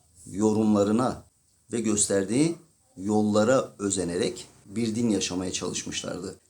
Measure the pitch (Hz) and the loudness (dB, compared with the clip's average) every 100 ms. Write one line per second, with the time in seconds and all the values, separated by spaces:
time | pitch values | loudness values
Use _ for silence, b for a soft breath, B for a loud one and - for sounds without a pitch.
0 | _ _ - 95 107 107 107 104 101 110 | _ _ -10 0 2 4 4 4 4 2
1 | 127 - - _ _ _ - 117 107 104 | 0 -4 -12 _ _ _ -8 -4 0 0
2 | - 98 95 123 160 165 - _ _ - | 0 0 0 2 0 -2 -12 _ _ -8
3 | 98 107 107 104 110 131 - - 101 95 | 0 2 4 4 4 4 2 -4 -2 -2
4 | 87 87 - - - - - 101 113 110 | -2 -2 -2 -4 -14 -20 -12 -4 -2 0
5 | 120 95 - 90 90 - 92 - - - | 2 2 0 -4 -4 -4 -6 -6 -8 -8
6 | 90 90 92 - _ | -8 -8 -10 -14 _